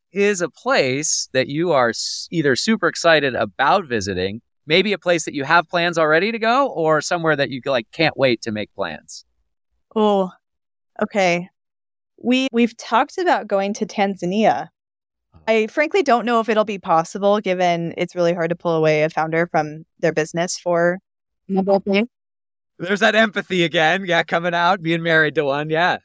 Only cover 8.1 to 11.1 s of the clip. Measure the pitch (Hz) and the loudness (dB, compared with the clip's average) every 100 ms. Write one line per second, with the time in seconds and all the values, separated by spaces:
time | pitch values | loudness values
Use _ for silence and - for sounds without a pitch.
8.1 | 127 135 117 - 107 101 - 90 76 - | 2 0 0 -2 -8 -8 -8 -8 -8 -14
9.1 | - - _ _ _ _ _ _ 220 214 | -20 -20 _ _ _ _ _ _ 0 2
10.1 | 202 185 - _ _ _ _ _ - 202 | 2 0 -6 _ _ _ _ _ -6 -4